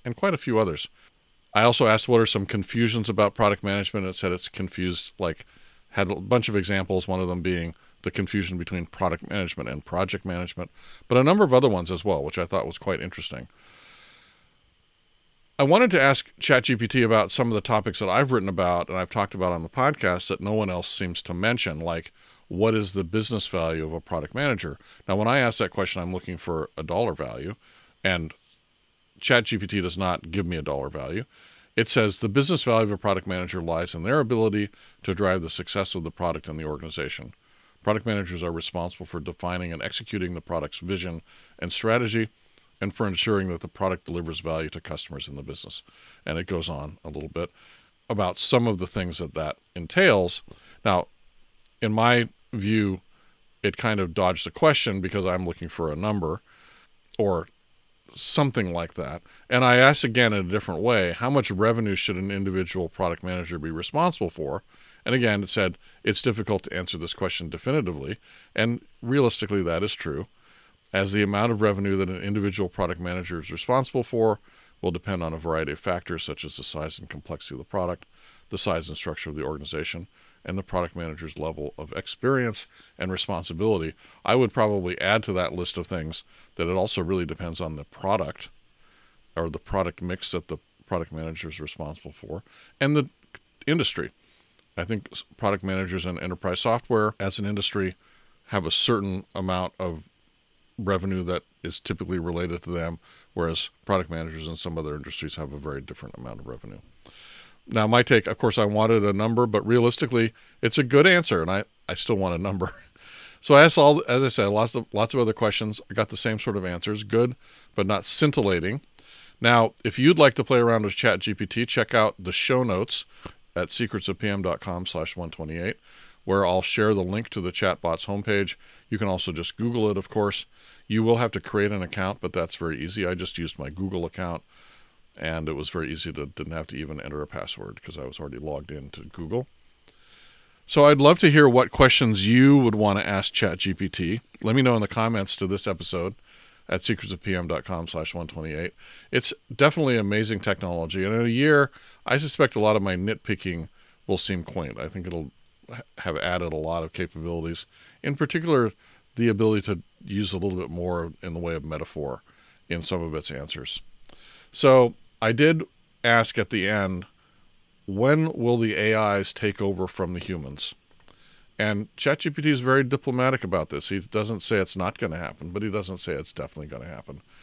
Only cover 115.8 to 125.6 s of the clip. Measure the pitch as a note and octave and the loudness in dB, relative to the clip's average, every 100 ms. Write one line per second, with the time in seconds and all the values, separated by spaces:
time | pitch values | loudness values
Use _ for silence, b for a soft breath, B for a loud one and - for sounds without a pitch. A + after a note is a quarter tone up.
115.8 | - G#2+ G#2 - A#2 A2 - G2+ F2+ F2 | -6 -2 -2 0 -2 -2 -2 -2 -4 -4
116.8 | G#2+ G#2+ G#2 A2+ B2 B2 b b b - | -4 -6 0 2 2 -2 b b b -2
117.8 | G2 G2 - - D3+ C#3 G2+ F2+ F2 C3 | 0 0 2 2 4 4 2 2 0 -6
118.8 | - _ B B B B A#2+ A#2+ A2+ - | -10 _ B B B B 4 6 4 0
119.8 | A2 - C#3+ E3 C#3 B2+ - B2+ A#2 A2+ | -4 2 4 8 6 6 2 4 4 2
120.8 | G2+ - A#2+ G2+ A2 G2 G#2 A#2 A#2+ B2 | 0 0 2 2 0 -4 -4 -4 -2 0
121.8 | A2 A#2 A2 - F2+ - - B2+ B2 F#2 | 2 4 4 0 -4 -2 2 2 2 0
122.8 | - - - B B B _ F2 F2 - | -2 -6 -8 B B B _ -6 -4 -2
123.8 | A#2 G#2 - F#2 G#2+ G2+ F#2 - G2 F2+ | -2 -4 -4 -4 -2 -2 -2 -4 -4 -6
124.8 | F#2 F2 D#2+ - E2 - D#2 E2 | -6 -6 -6 -6 -10 -8 -8 -6